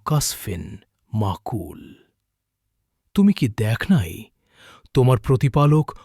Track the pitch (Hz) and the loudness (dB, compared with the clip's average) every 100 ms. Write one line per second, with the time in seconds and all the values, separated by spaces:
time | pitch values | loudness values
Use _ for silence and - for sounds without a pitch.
0 | - 151 - - - 87 82 107 _ _ | -2 -2 -2 -6 -10 -10 -10 -16 _ _
1 | _ 107 101 90 - 110 80 80 - - | _ -4 -4 -4 -8 -8 -10 -14 -20 -20
2 | _ _ _ _ _ _ _ _ _ _ | _ _ _ _ _ _ _ _ _ _
3 | _ - 202 - 127 - 107 117 - 175 | _ 2 2 2 -2 -2 -2 0 2 2
4 | 85 90 - _ _ _ - - _ 135 | 2 -8 -18 _ _ _ -20 -20 _ 2
5 | 127 127 - 131 139 147 147 156 - - | 2 2 0 0 2 2 4 2 0 -8